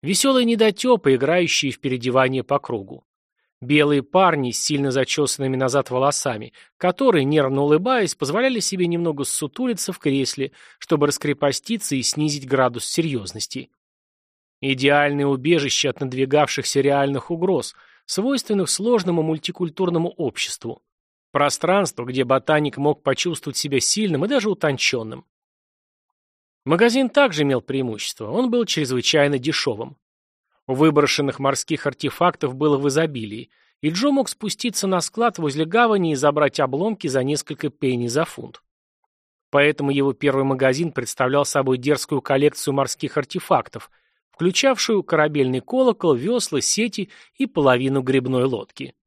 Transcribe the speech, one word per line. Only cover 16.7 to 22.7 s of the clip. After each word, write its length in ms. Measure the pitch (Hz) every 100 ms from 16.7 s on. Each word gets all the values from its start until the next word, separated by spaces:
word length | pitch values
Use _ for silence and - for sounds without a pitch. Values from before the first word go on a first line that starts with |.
| 139
реальных 520 | 139 143 139 139 -
угроз, 420 | 165 185 170 113 - _ _ -
свойственных 640 | - 226 277 - 208 165
сложному 520 | - 214 240 175 170
мультикультурному 840 | 156 160 - 170 175 - 185 170 170
обществу. 720 | - 147 - - - 117 123 _ _ _ _ _
Пространство, 720 | 147 143 - 160 196 180 -
где 180 | 123 127
ботаник 540 | 123 131 - 151 147